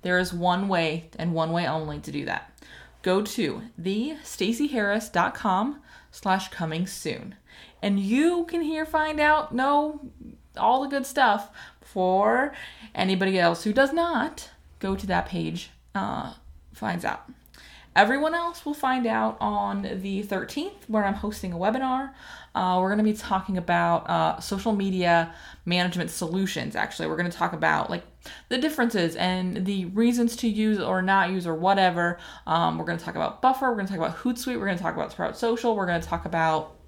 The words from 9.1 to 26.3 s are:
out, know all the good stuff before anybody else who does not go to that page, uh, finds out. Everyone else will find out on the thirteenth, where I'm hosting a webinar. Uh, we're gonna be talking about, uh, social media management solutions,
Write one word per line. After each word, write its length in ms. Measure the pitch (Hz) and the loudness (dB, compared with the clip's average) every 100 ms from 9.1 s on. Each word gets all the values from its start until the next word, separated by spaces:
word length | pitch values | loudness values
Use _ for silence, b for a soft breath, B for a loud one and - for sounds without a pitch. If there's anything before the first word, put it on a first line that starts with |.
| 302 | 2
out, 340 | 302 302 302 | 4 4 2
know 460 | 240 269 294 302 302 277 - - - _ - | 0 2 2 2 -4 -14 -18 -20 -20 _ 0
all 240 | 214 254 | 2 2
the 80 | 277 | 2
good 160 | 277 | -4
stuff 460 | 262 - 254 208 - B B B | -2 2 4 4 -2 B B B
before 760 | - 196 185 185 208 240 285 B B B B | -10 0 2 4 4 4 0 B B B B
anybody 440 | - 185 190 190 190 | -2 0 2 2 4
else 260 | 170 170 | 4 4
who 100 | 214 | 0
does 180 | 214 269 | 4 4
not 560 | 330 339 302 294 - - - - - | 4 0 0 -2 -6 -18 -20 -20 -8
go 180 | 196 196 | -4 -4
to 100 | 190 | 0
that 200 | 175 170 | 0 0
page, 420 | 180 160 170 - - _ | -4 -4 -4 -10 -18 _
uh, 380 | 196 202 - - - - - - | -6 -4 -4 -8 -12 -20 -20 -20
finds 320 | - 107 - | -6 -4 -2
out. 260 | - - - - - B B B B | -2 -6 -10 -20 -20 B B B B
Everyone 400 | - 214 269 311 | 4 6 4 2
else 300 | 339 339 339 | 0 -4 -6
will 80 | - | -8
find 340 | 294 262 254 233 | -4 0 0 0
out 300 | 220 220 220 | 0 -2 -2
on 640 | 208 208 202 196 196 185 | -2 -2 -2 -4 -4 -6
the 220 | 196 196 | -4 -4
thirteenth, 680 | 202 190 - - 359 - - | -2 -4 -4 -6 -6 -8 -2
where 160 | 214 | 0
I'm 100 | 202 | 0
hosting 380 | 208 208 208 185 | 0 -4 -6 -6
a 40 | 170 | 0
webinar. 560 | 190 254 262 254 269 B B B B | 0 0 0 -2 -4 B B B B
Uh, 240 | - 185 185 | -2 2 2
we're 80 | 190 | 4
gonna 140 | 208 | 4
be 100 | 214 | 2
talking 460 | 214 - 190 190 185 | 0 0 -2 0 -4
about, 500 | 170 175 170 170 - | 0 2 4 2 2
uh, 320 | 170 160 - | 2 2 0
social 320 | - 196 214 | -4 -4 -2
media 640 | 208 196 185 175 170 165 B B B - | 0 0 2 4 4 4 B B B -2
management 440 | 180 180 175 170 | 2 2 0 -4
solutions, 640 | - 165 | -4 -2